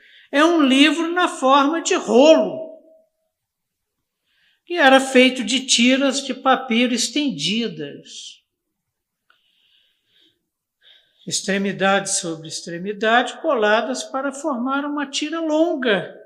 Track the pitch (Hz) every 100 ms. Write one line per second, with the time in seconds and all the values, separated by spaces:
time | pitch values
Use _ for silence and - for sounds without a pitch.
0 | _ _ _ 277 330 339 269 269 302 302
1 | 330 349 349 - 262 277 277 330 339 349
2 | 202 226 302 294 196 - - - _ _
3 | _ _ _ _ _ _ _ _ _ _
4 | _ _ _ _ _ _ _ 349 269 269
5 | 269 254 254 254 208 262 - - 247 262
6 | 277 254 - 247 269 254 - 226 247 233
7 | - 294 285 165 160 220 220 160 143 139
8 | - - - - _ _ _ _ _ _
9 | _ _ _ _ _ _ _ _ _ _
10 | _ _ _ _ _ _ _ _ _ _
11 | _ _ - - - 196 196 156 190 196
12 | 190 - 175 160 156 - 175 170 190 202
13 | 220 240 247 - 320 247 208 220 240 247
14 | - 269 277 269 320 233 254 277 294 294
15 | 277 - 302 330 320 302 339 311 247 190
16 | 147 -